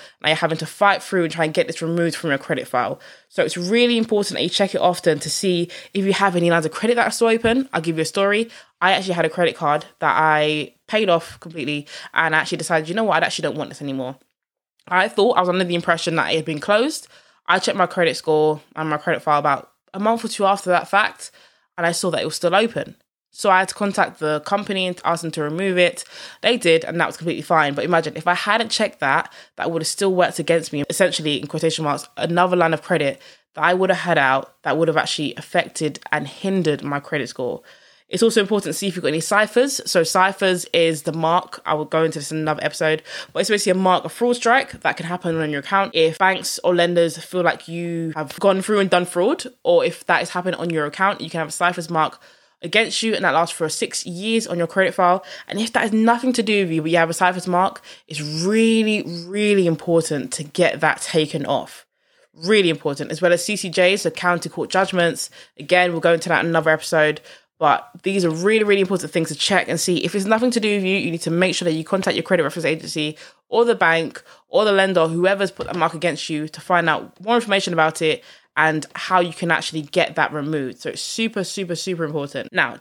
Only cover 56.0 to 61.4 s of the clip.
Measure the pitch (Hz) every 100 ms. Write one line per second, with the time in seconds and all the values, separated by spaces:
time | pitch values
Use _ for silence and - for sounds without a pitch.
56 | 226 240 254 247 214 208 185 160 156 170
57 | 165 165 180 180 180 180 190 - - -
58 | - 147 151 156 180 220 226 226 214 214
59 | - 170 170 202 208 202 175 160 - 165
60 | 160 147 - - 147 - 170 - 156 -
61 | - 165 151 160